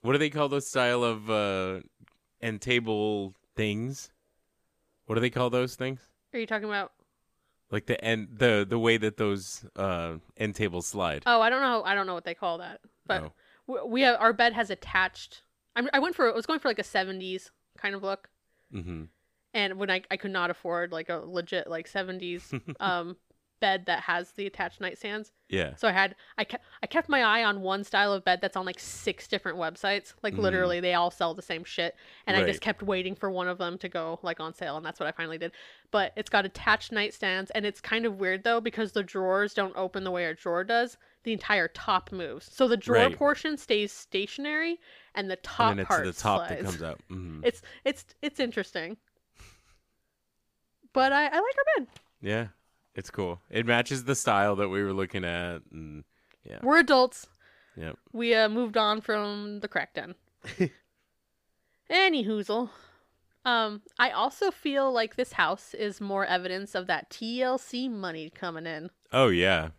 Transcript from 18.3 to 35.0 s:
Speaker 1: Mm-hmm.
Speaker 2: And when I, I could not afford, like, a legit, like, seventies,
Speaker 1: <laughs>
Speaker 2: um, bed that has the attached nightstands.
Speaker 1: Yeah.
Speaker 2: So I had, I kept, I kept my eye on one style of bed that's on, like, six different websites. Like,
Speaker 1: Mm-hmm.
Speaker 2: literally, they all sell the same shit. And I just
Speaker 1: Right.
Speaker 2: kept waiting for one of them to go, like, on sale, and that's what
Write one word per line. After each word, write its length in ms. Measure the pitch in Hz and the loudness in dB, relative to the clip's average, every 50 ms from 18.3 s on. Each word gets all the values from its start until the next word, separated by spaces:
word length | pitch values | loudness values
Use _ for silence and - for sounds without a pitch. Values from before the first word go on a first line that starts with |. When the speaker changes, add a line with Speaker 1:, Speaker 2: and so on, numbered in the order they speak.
| _ _ _ _ _ _ _ _ - | _ _ _ _ _ _ _ _ -10
Speaker 1:
Mm-hmm. 300 | 101 85 90 87 80 78 80 _ _ _ _ _ _ _ _ - | -10 -8 -8 -8 -10 -10 -14 _ _ _ _ _ _ _ _ -4
Speaker 2:
And 240 | 226 202 190 190 190 | -2 -2 -2 -4 -6
when 120 | 202 196 | -2 -2
I, 120 | 185 185 185 _ | -2 -2 -2 _
I 60 | 202 185 | -8 -6
could 120 | - 202 | -6 -4
not 200 | 190 185 175 170 | -2 -2 -2 -2
afford, 420 | 175 - - 180 170 170 175 175 | -2 -4 -4 -4 -2 -2 -2 -4
like, 160 | 170 160 160 - | -4 -8 -6 -6
a 140 | 170 160 147 | -6 -8 -6
legit, 440 | 165 180 175 170 - - 175 - - | -6 -6 -6 -4 -2 -4 -4 -4 -4
like, 160 | 165 160 165 - | -8 -8 -8 -6
seventies, 640 | - 196 185 185 185 185 180 175 175 175 - - - 127 - | -6 -6 -6 -4 -8 -8 -8 -8 -8 -10 -10 -10 -10 -10 -8
Speaker 1:
<laughs> 140 | - 139 - | -10 -8 -4
Speaker 2:
um, 360 | - 196 180 175 170 175 180 _ _ _ _ _ _ _ _ _ | -2 -2 0 -2 -4 -8 -12 _ _ _ _ _ _ _ _ _
bed 260 | - 202 190 190 180 | 0 0 0 0 0
that 140 | - 170 151 | -2 -2 -2
has 320 | - - 170 175 180 - | 0 -2 -2 -2 -2 -6
the 120 | _ - 196 | _ -10 -10
attached 360 | 190 - - 190 175 - - | -10 -6 -6 -8 -8 -6 -6
nightstands. 500 | 196 185 - - - 208 208 214 214 - _ _ _ _ | -8 -8 -8 -8 -10 -8 -8 -8 -10 -12 _ _ _ _
Speaker 1:
Yeah. 280 | - - - 71 69 | -2 -2 -2 -2 -4
Speaker 2:
So 100 | - - | 0 0
I 60 | 220 | 2
had, 240 | 180 190 196 190 190 _ - - - | 4 4 2 2 0 _ -20 -14 -6
I 60 | - | -6
kept, 220 | 214 - - - - - - - | -4 -4 -6 -12 -12 -14 -12 -10
I 60 | - - | -10 0
kept 200 | - 330 320 - | 0 0 2 4
my 140 | 285 269 | 2 4
eye 220 | 240 220 208 233 233 | 6 4 4 4 4
on 160 | 208 202 202 | 2 0 0
one 240 | 190 185 190 196 202 | -2 -2 -2 -2 -4
style 280 | - - 196 202 208 | 0 2 2 4 4
of 120 | 202 190 185 | 2 2 4
bed 160 | 190 180 180 | 2 2 2
that's 140 | - 190 - | 2 -4 -2
on, 80 | 190 185 | -4 -6
like, 140 | 185 185 - | -6 -8 -10
six 480 | - - - - - 220 185 - - - | -12 -14 -12 -6 -4 -4 -4 -4 -4 -4
different 280 | - 190 - 190 160 | -4 -4 -2 -4 -4
websites. 580 | 180 170 160 170 - - 196 202 202 - - - _ | -4 -4 -4 -4 -2 -2 0 0 0 -4 -8 -20 _
Like, 100 | - 208 | -6 -4
Speaker 1:
Mm-hmm. 100 | 196 196 | -2 2
Speaker 2:
literally, 380 | 208 190 190 185 185 180 175 175 | 0 2 4 4 2 2 2 0
they 140 | 180 180 175 | 2 2 4
all 160 | 175 175 180 | 4 2 2
sell 200 | - - 180 170 165 | 0 0 -2 -2 -2
the 80 | 202 | -6
same 200 | - - 269 - | -6 -6 -6 -6
shit. 320 | 175 - - - 170 170 - - - - - - - | -6 -8 -4 -2 -2 -2 -4 -8 -20 -20 -20 -10 -2
And 100 | - 190 | 2 2
I 40 | 190 | 4
just 160 | 190 180 190 | 4 2 0
Speaker 1:
Right. 40 | 196 | 0
Speaker 2:
kept 220 | - 214 202 - | -2 -4 -4 -2
waiting 320 | 208 196 196 185 185 185 196 | -2 0 0 0 0 -4 -6
for 160 | - - 196 | -4 -4 -2
one 160 | 190 185 180 180 | -2 -2 -2 -2
of 100 | 180 180 | -2 -2
them 200 | 185 175 175 185 | -4 -6 -6 -6
to 100 | - 180 | -10 -6
go, 300 | 175 175 160 165 165 170 | -6 -6 -6 -6 -8 -6
like, 180 | - 175 165 - | -6 -6 -6 -6
on 120 | 156 160 | -8 -10
sale, 240 | 165 - 185 151 143 | -8 -8 -8 -6 -6
and 80 | 156 165 | -6 -8
that's 140 | 156 - | -10 -8
what 80 | - | -4